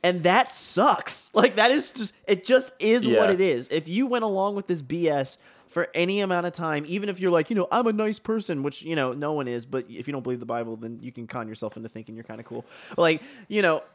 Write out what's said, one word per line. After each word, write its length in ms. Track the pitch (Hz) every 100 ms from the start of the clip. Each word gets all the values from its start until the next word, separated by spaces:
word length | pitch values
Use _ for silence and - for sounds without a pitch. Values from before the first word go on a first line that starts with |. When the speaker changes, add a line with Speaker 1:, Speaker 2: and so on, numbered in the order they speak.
Speaker 1:
And 220 | 180 180
that 260 | 170 196 254
sucks. 760 | - - - 254 - - - -
<laughs> 20 |
Like, 220 | 214 - 196
that 160 | 226
is 200 | 285 -
just, 220 | - 214 - -
it 180 | 190 -
just 260 | 254 262 -
is 260 | 208 240 226
what 220 | 208 -
Speaker 2:
Yeah. 20 |
Speaker 1:
it 100 | 185
is. 260 | 190 127 127
If 180 | 160 160
you 180 | 185 262
went 160 | 240
along 320 | 220 190 196 202
with 120 | 190
this 140 | 175
B 280 | 131 170 170
S 280 | 143 135 - - - _
for 200 | - 170
any 280 | - 175 196
amount 240 | 196 175 175
of 60 |
time, 320 | 175 165 151 151
even 220 | 190 202
if 100 | 185
you're 120 | 185
like, 180 | 175 -
you 60 | 214
know, 100 | 175
"I'm 140 | 220 233
a 60 |
nice 240 | 214 214 214
person," 440 | - 220 202 151
which, 180 | 139 -
you 140 | 160 160
know, 160 | 131
no 200 | 127 147
one 140 | 151 127
is, 180 | 120 120
but 200 | 131 120
if 180 | 117 135
you 40 |
don't 100 | 139
believe 160 | 123 123
the 60 | 117
Bible, 300 | 117 113 113
then 220 | 117 117
you 100 | 123
can 160 | 120 117
con 200 | 127 110
yourself 280 | 110 110 110
into 100 | 113
thinking 260 | 110 110 110
you're 80 |
kinda 200 | 113 113
cool. 220 | - 117 - - - -
Like, 240 | 170 160 - - 208
you 120 | 208
know 220 | 185 156 -